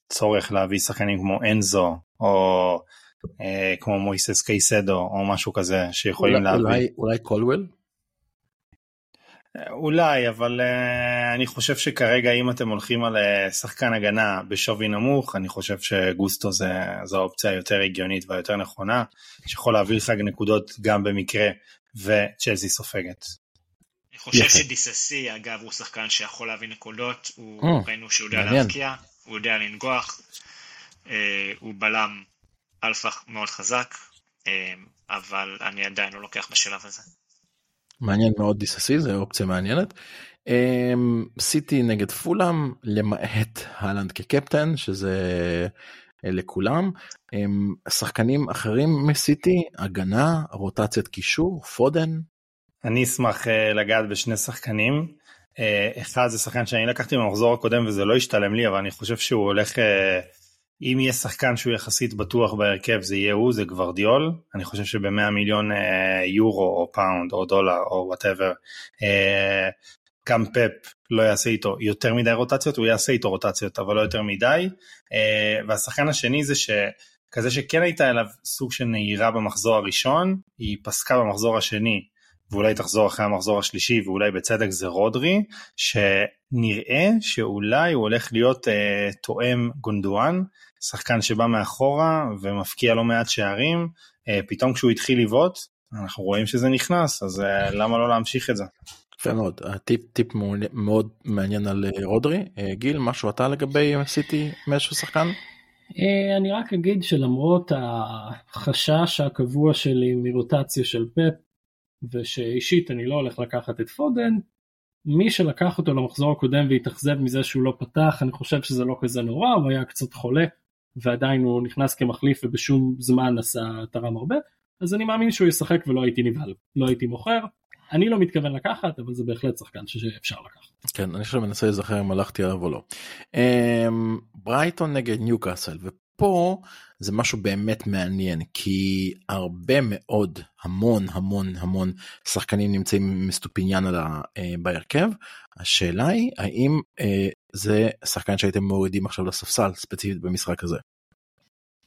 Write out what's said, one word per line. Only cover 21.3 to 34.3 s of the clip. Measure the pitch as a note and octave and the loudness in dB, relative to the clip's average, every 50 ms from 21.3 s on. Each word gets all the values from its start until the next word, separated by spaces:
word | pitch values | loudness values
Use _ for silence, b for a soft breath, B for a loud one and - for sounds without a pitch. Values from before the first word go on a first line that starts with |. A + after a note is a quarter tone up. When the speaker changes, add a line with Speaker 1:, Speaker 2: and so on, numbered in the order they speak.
| - G#2 G#2 G#2 F#2 b b b b b b _ _ | 0 0 2 0 0 b b b b b b _ _
Speaker 1:
וצ'לסי | A2 F#2+ G2 G#2+ G#2 G2+ G2+ - _ - B2 G#2+ F2+ F#2+ F#2+ | -8 0 2 4 4 4 0 -4 _ -2 -2 -2 -2 -2 -4
סופגת. | - - G#2 - - G#2 F2+ F2+ F2+ - - - - - _ _ _ _ _ _ _ _ _ _ _ _ _ _ | -4 -4 -6 -8 -8 -8 -8 -8 -12 -14 -16 -16 -16 -18 _ _ _ _ _ _ _ _ _ _ _ _ _ _
Speaker 3:
אני | - - | -20 -18
חושב | - C3 - A#2+ | -10 2 4 4
Speaker 2:
יפה. | G#2+ - | 6 8
Speaker 3:
שדיססי, | - - C#3+ C3 C3 - - B2 A2 - - - D3 C#3 C3 A#2+ A2 | 6 6 4 2 -2 -4 -4 -4 -2 -4 -4 -4 -4 -4 -6 -6 -8
אגב, | A2 G#2+ A#2 A2+ G#2+ A2 | -10 -10 -10 -10 -10 -10
הוא | A2 | -12
שחקן | - - A2+ - - A2+ A2 G#2+ | -12 -10 -12 -10 -10 -10 -4 -2
שיכול | - - G#2+ G#2 - - A#2 A2+ | -2 -2 -2 -6 -10 -10 -10 -10
להביא | A2 G#2 A2+ A2+ | -10 -10 -12 -14
נקודות, | A2 - - A2+ A2 A2 B2 B2 B2 - - - - | -14 -16 -16 -16 -10 -6 -6 -6 -6 -8 -12 -16 -16
הוא, | - A#2 A2 G#2+ G#2+ B2 | -16 -20 -20 -12 -4 0
Speaker 2:
אה, | D#3+ E3+ C3+ G2+ - | 2 2 2 0 -2
Speaker 3:
ראינו | A2 A2 A2+ A2 | -8 -8 -6 -4
שהוא | - - A2 | -4 -2 -2
יודע | G#2 A2 A2 | -2 -2 -2
Speaker 2:
מעניין. | G#2+ G#2 B2 | 0 2 2
Speaker 3:
להבקיע, | C#3 C3 G#2 - C#3 C#3 C3+ C3 B2+ - _ _ _ _ | 2 2 2 -2 -4 -6 -6 -6 -8 -14 _ _ _ _
הוא | A#2 A2 G#2+ | -12 -12 -6
יודע | G#2 A#2 A2 G#2+ | -2 -2 -2 -2
לנגוח, | G#2+ G#2 G#2 G#2 B2+ C3 C3 B2 A#2 - - - - _ B B B B B B B B B B B B B _ _ - | -2 -6 -8 -8 -4 -2 -2 -2 -4 -6 -12 -16 -20 _ B B B B B B B B B B B B B _ _ -8
אה, | A2+ G#2+ G#2 G#2 G2+ G2 G2 G2 G2+ - | -6 -4 -2 -2 -2 -4 -6 -6 -10 -12
הוא | - A2 G#2+ G2 | -14 -16 -10 -4
בלם | G#2 G#2+ G#2+ A2 G#2+ G#2 G#2 G2+ G2 _ _ _ _ _ _ _ _ _ _ _ - | -2 -2 0 0 -2 -2 -4 -12 -20 _ _ _ _ _ _ _ _ _ _ _ -6
אלפא | A2+ A2 - - A2+ - - - - | -4 -4 -4 -6 -6 -8 -8 -16 -14
מאוד | A2+ A2 G#2+ G#2 | -10 -10 -8 -8
חזק, | - - G2 - B2 B2 B2 - - - - _ _ _ _ _ | -10 -8 -6 -2 -2 -2 -4 -4 -12 -20 -20 _ _ _ _ _